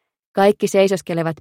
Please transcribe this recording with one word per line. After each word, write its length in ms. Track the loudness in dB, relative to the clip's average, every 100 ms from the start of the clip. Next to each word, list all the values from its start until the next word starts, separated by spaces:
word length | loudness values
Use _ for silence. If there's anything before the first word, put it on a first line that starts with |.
| _ _ _
Kaikki 360 | 0 0 0 0
seisoskelevat 680 | 2 2 0 -4 -6 -6 -6